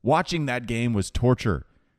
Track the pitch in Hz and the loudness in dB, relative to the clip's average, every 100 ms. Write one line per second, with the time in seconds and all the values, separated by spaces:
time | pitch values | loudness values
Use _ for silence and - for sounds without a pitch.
0 | 107 156 180 170 143 123 117 117 120 110 | 2 2 2 -2 -2 -4 -4 -2 0 0
1 | 92 - 120 123 117 78 - _ _ | -2 0 2 2 0 -2 -6 _ _